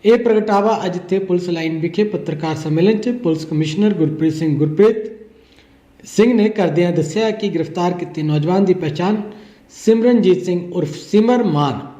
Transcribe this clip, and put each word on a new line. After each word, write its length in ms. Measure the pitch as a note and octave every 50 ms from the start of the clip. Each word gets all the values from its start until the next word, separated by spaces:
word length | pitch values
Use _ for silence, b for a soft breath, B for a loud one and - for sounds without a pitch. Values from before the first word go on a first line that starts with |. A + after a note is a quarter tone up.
| -
ਇਹ 120 | G#3 A#3+
ਪ੍ਰਗਟਾਵਾ 640 | A#3+ A#3+ A#3 A3 G#3+ G#3 - G3+ G3+ G3+ A3 A3 - -
ਅੱਜ 100 | F3+ E3+
ਇੱਥੇ 240 | F3+ - - F#3 G3
ਪੁਲਿਸ 300 | F#3+ F#3+ F3+ F3 F3 F3+
ਲਾਈਨ 300 | E3+ E3 D#3+ D#3+ D#3+ D#3+
ਵਿਖੇ 240 | D#3+ E3+ - G#3 G#3+
ਪੱਤਰਕਾਰ 520 | G#3 F#3 E3 - E3+ D#3 D3 E3 D#3 D#3
ਸੰਮੇਲਨ 420 | - - D#3 D#3 D#3+ F3+ G#3 A3
'ਚ 120 | G#3 - B3
ਪੁਲਿਸ 360 | A#3+ - - E3 D#3+ D#3 -
ਕਮਿਸ਼ਨਰ 480 | - D#3+ D3+ D#3 D3+ - F#3+ G#3 G#3+ G3
ਗੁਰਪ੍ਰੀਤ 400 | E3 D#3 D3 - - D#3+ D#3+ D3+
ਸਿੰਘ 240 | - E3 D#3 C#3+
ਗੁਰਪ੍ਰੀਤ 540 | C3+ D3+ D3+ D#3 E3 G3+ A3+ A3 A3 - - - - - - b b b b b b b b b b b b _ _ -
ਸਿੰਘ 300 | - - F#3+ A3 B3 B3
ਨੇ 160 | G#3+ G#3 G#3+
ਕਰਦਿਆਂ 420 | G#3+ G#3 F#3 D#3+ D3 E3+ F3 F3
ਦੱਸਿਆ 400 | F3 E3 D3+ - - G#3 A3 A3
ਕਿ 180 | G#3+ - G#3 G3
ਗ੍ਰਿਫਤਾਰ 440 | D#3+ E3 D#3 D3+ - F#3 F3 F3+ F3
ਕੀਤੇ 300 | - E3 D#3 - D#3 D3+
ਨੌਜਵਾਨ 420 | D3+ D3+ D3+ D3 E3+ F#3 G3 G3+
ਦੀ 80 | F#3 F3+
ਪਛਾਣ 420 | - E3 D3 D3+ - F3 G3 G#3+ A3 G#3 B B B B B B B B B - - -
ਸਿਮਰਨਜੀਤ 600 | A3 A3+ A3+ A3+ A#3+ A#3+ A3+ F#3+ F#3 F3+ F3+ -
ਸਿੰਘ 280 | F#3 F3 F3 F3 - -
ਉਰਫ 220 | F3+ D#3 D3 -
ਸਿਮਰ 480 | - - - - G#3 A3 A#3 B3 A#3 A3+
ਮਾਨ 360 | F#3 D3+ D3 D3 C#3 A2 - - - -